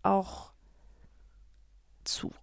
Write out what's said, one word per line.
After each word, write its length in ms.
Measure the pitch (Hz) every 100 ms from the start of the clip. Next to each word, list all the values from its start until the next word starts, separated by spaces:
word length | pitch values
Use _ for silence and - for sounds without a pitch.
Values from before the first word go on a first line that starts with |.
auch 500 | 196 196 185 - - - - - - - - - - - - - - - _ - -
zu 240 | - - -